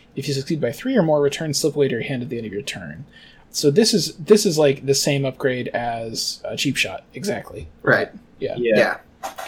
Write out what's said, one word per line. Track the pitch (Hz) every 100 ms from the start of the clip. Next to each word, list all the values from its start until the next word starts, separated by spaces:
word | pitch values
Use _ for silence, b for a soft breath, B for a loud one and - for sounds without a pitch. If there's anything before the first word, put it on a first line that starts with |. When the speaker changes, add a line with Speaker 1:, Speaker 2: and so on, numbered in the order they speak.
| b -
Speaker 1:
If | 139
you |
succeed | 139 135 160
by | 160
three | 143 254 262
or |
more, | 160 151
return | 143 - 160
Slip | 139 156 143
Away | 131
to |
your | 120
hand | 107 131
at | 120
the | 117
end | 110
of |
your | 101
turn." | - - 80 80 - b b b b
So | - 147
this | 147 220
is, | 202 151 -
this | 151 208 208
is, | 156
like, | 147 139 131
the |
same | 135 - 139 135
upgrade | 131 135 127 120
as | 113 120 117 113 110 - -
a | - 113
Cheap | 147 127
Shot, | 95 92 -
exactly. | 127 190 - - - - -
Speaker 2:
Right. | - 104 - - - -
Speaker 1:
Yeah. | 131 120
Speaker 3:
Yeah. | 117 107 98 - - _
Speaker 2:
Yeah. | - -